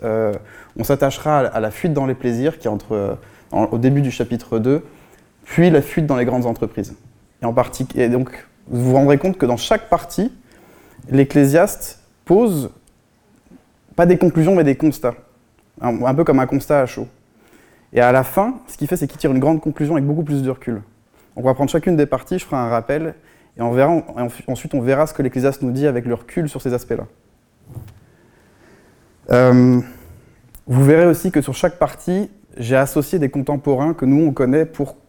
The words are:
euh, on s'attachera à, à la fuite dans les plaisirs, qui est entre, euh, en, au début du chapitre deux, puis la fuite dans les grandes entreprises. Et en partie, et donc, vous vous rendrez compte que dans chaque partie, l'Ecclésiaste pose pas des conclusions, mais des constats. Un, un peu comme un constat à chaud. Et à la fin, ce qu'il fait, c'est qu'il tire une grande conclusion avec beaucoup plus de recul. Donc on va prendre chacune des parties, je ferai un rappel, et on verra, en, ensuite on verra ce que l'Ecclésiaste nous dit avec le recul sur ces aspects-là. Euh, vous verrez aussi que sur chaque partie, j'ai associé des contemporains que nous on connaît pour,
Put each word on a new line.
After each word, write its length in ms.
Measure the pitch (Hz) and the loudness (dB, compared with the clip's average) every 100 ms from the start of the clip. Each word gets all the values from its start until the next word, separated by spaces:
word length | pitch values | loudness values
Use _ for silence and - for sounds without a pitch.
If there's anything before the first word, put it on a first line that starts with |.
| 113 | -6
euh, 280 | 110 110 101 - - - - | -2 -2 -4 -12 -20 -20 -10
on 80 | 113 | -2
s'attachera 540 | 139 139 - 151 147 | 0 0 -2 -2 0
à, 60 | 123 | 0
à 120 | 113 | -2
la 120 | 107 | -6
fuite 200 | - 139 | -4 -4
dans 140 | 143 135 | -2 -2
les 100 | 127 | -4
plaisirs, 420 | 123 117 139 156 | -4 -2 -2 -4
qui 100 | 117 | -6
est 40 | |
entre, 240 | 104 - 107 | -6 -4 -4
euh, 200 | 101 - - - - | -4 -6 -14 -20 -8
en, 140 | - 110 | -2 -2
au 120 | 117 | 0
début 240 | 127 139 | 0 2
du 80 | 135 | -2
chapitre 480 | - 120 117 - 117 | -4 -6 -6 -4 -4
deux, 280 | 120 147 - - _ _ _ _ | 0 -2 -4 -20 _ _ _ _
puis 260 | - - 175 | -8 2 4
la 120 | 156 | 4
fuite 240 | - - 147 | 2 -2 -2
dans 100 | 131 | 0
les 100 | 120 | 0
grandes 200 | 123 120 | -2 -2
entreprises. 500 | 117 110 - - - - _ _ - | -4 -6 -6 -10 -10 -20 _ _ -10
Et 20 | 117 | -4
en 80 | |
partie, 340 | 120 123 - 131 | -2 -2 -4 -8
et 160 | - 117 | 0 0
donc, 380 | 123 131 - - _ - | 2 -2 -10 -20 _ -10
vous 220 | 120 127 | -4 2
vous 40 | 135 | 4
rendrez 240 | 139 143 | 6 4
compte 180 | 185 185 | 2 -2
que 80 | 123 | -2
dans 120 | 120 | -2
chaque 320 | - 220 - | 0 -2 0
partie, 420 | 170 - - 226 - _ _ _ - _ _ - | -2 -2 -4 -4 -6 _ _ _ -20 _ _ -2
l'Ecclésiaste 880 | 135 135 151 139 151 202 - - - _ _ - | 2 2 4 4 4 2 -2 -14 -18 _ _ 0
pose 460 | 185 233 165 123 - _ _ _ _ _ _ _ - _ _ _ - | 2 2 0 -6 -12 _ _ _ _ _ _ _ -20 _ _ _ 0
pas 120 | 175 | 4
des 100 | 175 | 4
conclusions, 380 | 175 160 160 196 | 4 2 2 4
mais 80 | |
des 120 | 147 135 | 2 2
constats. 380 | 156 - 123 - _ _ _ _ _ - | 0 0 -6 -6 _ _ _ _ _ -8
Un, 240 | 123 117 123 | -6 -2 0
un 100 | 139 | 0
peu 80 | |
comme 160 | 165 135 | 2 2
un 80 | 127 | 2
constat 340 | 139 - 147 | -2 0 0
à 40 | 127 | 0
chaud. 200 | - 117 _ _ _ _ _ _ _ _ | -4 -12 _ _ _ _ _ _ _ _
Et 80 | 120 | 2
à 100 | 120 | 4
la 120 | 131 | 4
fin, 320 | 131 - 220 254 - | 2 -2 -2 -4 -12
ce 120 | - | -8
qu'il 100 | 147 | -6
fait, 100 | 180 | -4
c'est 80 | 139 | -4
qu'il 140 | - | -8
tire 120 | 143 | -4
une 60 | 131 | -2
grande 240 | 147 160 | 0 0
conclusion 320 | 156 - 147 | -2 -4 -2
avec 140 | 160 143 | -2 -2
beaucoup 160 | 151 | -4
plus 180 | 151 143 | -2 -4
de 80 | 131 | -4
recul. 240 | 127 - | -6 -8
Donc 80 | 110 104 _ _ _ _ - | -10 -10 _ _ _ _ -4
on 80 | |
va 100 | 123 | -2
prendre 160 | 127 143 | 0 0
chacune 260 | 165 170 165 | 0 0 2
des 120 | 143 | 2
parties, 320 | 131 - 180 | -2 -4 -8
je 60 | - | -4
ferai 100 | 135 | -4
un 140 | 117 | -2
rappel, 440 | 117 107 147 160 - _ _ _ - | -2 -2 -4 -6 -10 _ _ _ -8
et 60 | |
on 80 | 117 | -4
verra, 220 | 123 143 | 2 2
en, 360 | 165 - - 123 - - | 2 -4 -8 -8 -8 -10
ensuite 260 | 127 160 | -10 -6
on 80 | 143 | -4
verra 240 | 120 135 151 | -2 0 0
ce 80 | |
que 80 | - | -2
l'Ecclésiaste 400 | 131 127 135 135 | -4 -2 -2 -2
nous 80 | 131 | -4
dit 160 | 127 147 | -2 -2
avec 220 | 123 120 | -2 -4
le 80 | 117 | -6
recul 340 | - - 156 | -6 -6 -6
sur 140 | 131 | -6
ces 100 | 131 | -6
aspects-là. 320 | 123 - 117 - _ _ _ _ _ _ - - - _ _ _ _ _ _ _ _ _ _ _ _ - | -6 -6 -8 -8 _ _ _ _ _ _ -20 -20 -20 _ _ _ _ _ _ _ _ _ _ _ _ 0
Euh, 500 | 123 127 127 127 123 120 - - - _ _ _ - - | 4 6 6 6 4 -2 -14 -20 -20 _ _ _ -20 -2
vous 180 | 127 | 2
verrez 220 | 139 160 175 | 6 6 6
aussi 240 | 160 185 | 4 0
que 120 | 151 | -2
sur 120 | 139 | -2
chaque 240 | 131 175 - | -2 -4 -2
partie, 540 | 147 - - 185 202 - _ - | -4 -4 -4 -4 -4 -10 _ -12
j'ai 180 | 117 131 | 0 2
associé 440 | 135 156 143 190 | 2 0 -2 -2
des 100 | 139 | -2
contemporains 640 | 143 131 147 143 131 151 | -2 -4 -4 0 0 0
que 120 | 165 131 | 0 2
nous 200 | 139 160 | 4 2
on 60 | |
connaît 340 | 131 127 147 160 | 2 0 2 0
pour, 320 | 160 139 - | -4 -8 -8